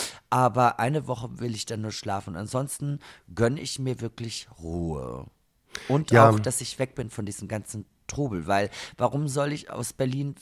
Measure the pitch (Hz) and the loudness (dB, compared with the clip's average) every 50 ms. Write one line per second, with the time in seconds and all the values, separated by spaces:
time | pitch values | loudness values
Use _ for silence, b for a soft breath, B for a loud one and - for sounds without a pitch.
0 | B B B B B - - 127 127 123 101 123 123 120 - - 117 127 147 156 | B B B B B 0 2 4 4 4 6 6 4 4 4 4 0 0 0 0
1 | 135 131 127 120 117 113 123 127 123 120 113 104 - - 113 107 107 110 104 - | -2 -4 -6 -6 -6 -10 -10 -6 -6 -6 -4 -6 -6 -6 -6 -6 -6 -6 -6 -6
2 | - 113 98 98 101 - 90 80 104 104 - 131 139 143 - - 143 143 143 139 | -6 -4 -4 -4 -4 -6 -8 -8 -8 -4 -2 -2 -2 -4 -6 -6 -4 -4 -6 -6
3 | b b b b b b 90 82 117 117 135 160 - 131 - - 131 131 123 113 | b b b b b b 0 2 2 2 2 0 -6 -8 -6 -4 -4 -4 -4 -4
4 | 117 113 - - 117 117 - - - - - - 82 82 82 87 85 82 78 71 | -6 -8 -8 -8 -10 -10 -10 -10 -14 -14 -18 -12 -8 -6 -4 -2 -2 -2 -2 -4
5 | 65 62 60 65 67 - _ _ _ _ _ _ _ B B B B B 127 143 | -6 -8 -8 -10 -12 -14 _ _ _ _ _ _ _ B B B B B 0 0
6 | 156 - 120 117 113 113 107 107 107 120 120 - 120 - - - 135 127 - - | 4 8 10 10 10 10 10 6 2 -2 -4 -4 -6 -6 -4 -4 -4 -4 -4 -6
7 | 123 110 - - 107 98 101 - 107 95 110 107 101 - - 107 98 _ _ _ | -8 -8 -6 -8 -8 -8 -8 -8 -8 -8 -8 -8 -8 -8 -12 -12 -12 _ _ _
8 | _ - - - 143 135 104 87 78 80 98 98 101 98 B B B B B B | _ -12 -6 -4 -4 -2 -2 -4 -2 2 2 2 2 0 B B B B B B
9 | 123 123 - 143 151 147 131 147 143 147 147 147 - - - - 123 - - - | 0 0 0 0 -2 -2 0 0 0 -2 -2 -6 -8 -10 -8 -8 -8 -8 -4 -2
10 | 135 131 127 135 143 143 135 - | -2 -2 0 -2 -4 -4 -6 -6